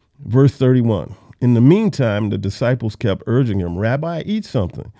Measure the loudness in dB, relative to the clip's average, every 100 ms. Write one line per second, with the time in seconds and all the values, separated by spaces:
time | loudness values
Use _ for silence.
0 | _ _ -2 4 4 4 2 2 2 -2
1 | -6 -16 -20 -2 2 4 6 6 2 0
2 | -2 -2 -2 -4 -6 -2 -2 -2 -4 -4
3 | -4 -4 -2 0 0 -2 -4 -4 -2 -2
4 | -6 -8 -6 -6 -4 -4 -4 -8 -18